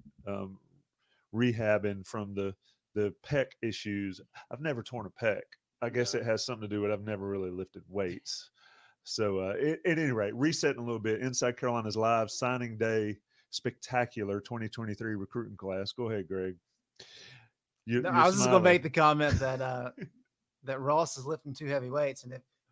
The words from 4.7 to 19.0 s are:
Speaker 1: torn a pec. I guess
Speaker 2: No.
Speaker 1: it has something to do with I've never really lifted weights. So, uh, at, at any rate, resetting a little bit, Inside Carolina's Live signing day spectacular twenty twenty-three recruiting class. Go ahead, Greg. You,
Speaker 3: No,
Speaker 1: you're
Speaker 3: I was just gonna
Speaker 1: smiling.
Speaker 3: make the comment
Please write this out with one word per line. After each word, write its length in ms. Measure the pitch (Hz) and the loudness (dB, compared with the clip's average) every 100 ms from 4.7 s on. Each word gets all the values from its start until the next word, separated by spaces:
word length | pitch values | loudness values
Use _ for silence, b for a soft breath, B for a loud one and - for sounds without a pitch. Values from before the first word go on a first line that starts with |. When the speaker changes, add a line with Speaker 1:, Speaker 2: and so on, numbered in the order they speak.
| 123 | -4
Speaker 1:
torn 220 | 110 123 110 | -6 -8 -10
a 200 | - 117 | -2 0
pec. 160 | 95 - - _ - | 0 -4 -18 _ -8
I 80 | 120 | -4
guess 240 | 123 120 | 0 0
Speaker 2:
No. 60 | 123 | 0
Speaker 1:
it 60 | 113 | 0
has 200 | 110 - | -2 -2
something 220 | 117 107 | -6 -4
to 80 | 104 | -2
do 60 | |
with 100 | 104 | 0
I've 140 | 104 104 | -2 -4
never 240 | 104 98 | -6 -4
really 220 | 98 92 | -4 -4
lifted 320 | 90 92 98 85 | -6 -8 -12 -10
weights. 640 | 95 92 87 - - - _ b b b b | -4 -4 -4 -10 -12 -12 _ b b b b
So, 360 | - - 104 95 | -8 -2 0 0
uh, 140 | 95 | -2
at, 260 | 101 147 160 180 | -2 -2 0 0
at 80 | 160 | 2
any 120 | 151 | 2
rate, 240 | 113 104 117 | 0 0 0
resetting 460 | 151 160 151 127 | 0 2 0 0
a 40 | 117 | -4
little 140 | 113 | -2
bit, 220 | 107 110 | 0 0
Inside 340 | 127 123 123 120 | -2 0 -2 0
Carolina's 400 | 127 117 110 107 | 0 0 -2 0
Live 340 | 113 117 110 | 2 2 0
signing 480 | - 123 127 120 110 | -2 -2 -2 -4 -2
day 380 | 113 110 107 98 _ _ _ | 0 2 0 -4 _ _ _
spectacular 880 | - 123 - - 127 120 - 101 101 | -6 -6 -6 -4 0 0 -2 -4 -4
twenty 260 | - 117 110 | -4 -6 -6
twenty-three 480 | - 110 101 113 104 | -6 -8 -6 -4 -4
recruiting 400 | 98 123 110 101 | -6 -6 -8 -8
class. 380 | 95 95 101 | -6 -4 -4
Go 160 | - 117 | -4 -4
ahead, 180 | 107 90 | -2 -2
Greg. 280 | 95 92 87 _ _ _ - B B B B B _ _ _ - | -2 -4 -6 _ _ _ -20 B B B B B _ _ _ -2
You, 140 | 120 | 0
Speaker 3:
No, 80 | 156 | 2
Speaker 1:
you're 80 | 175 | 6
Speaker 3:
I 80 | 170 | 6
was 80 | |
just 120 | 196 - | 6 8
gonna 120 | 185 | 8
Speaker 1:
smiling. 60 | |
Speaker 3:
make 180 | 175 175 | 10 8
the 80 | 165 | 6
comment 500 | 165 | 4